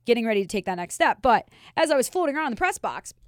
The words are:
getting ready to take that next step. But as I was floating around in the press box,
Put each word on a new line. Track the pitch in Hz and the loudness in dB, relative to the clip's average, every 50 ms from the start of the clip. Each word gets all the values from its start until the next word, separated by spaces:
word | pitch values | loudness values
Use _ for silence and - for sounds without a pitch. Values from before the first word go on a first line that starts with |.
| _ | _
getting | - 233 240 226 | 0 0 0 0
ready | 226 214 202 196 | 0 0 0 -2
to | 165 | -2
take | - 208 180 | -4 -6 -4
that | - 185 | -4 -6
next | 175 175 170 - | -6 -8 -8 -2
step. | - 330 277 - - - | 0 2 2 2 2 2
But | 262 226 196 - _ _ - - - - - | 4 4 4 2 _ _ -20 -20 -8 -2 0
as | 330 311 | 0 2
I | 302 | 2
was | 277 247 - | 2 0 0
floating | - 370 349 294 269 | 0 0 0 0 0
around | 302 311 285 | -2 -2 -4
in | 233 | -2
the | - | 0
press | 359 359 403 | 0 0 -2
box, | - - 190 120 135 - - - _ _ | -2 -4 -6 -6 -8 -12 -14 -18 _ _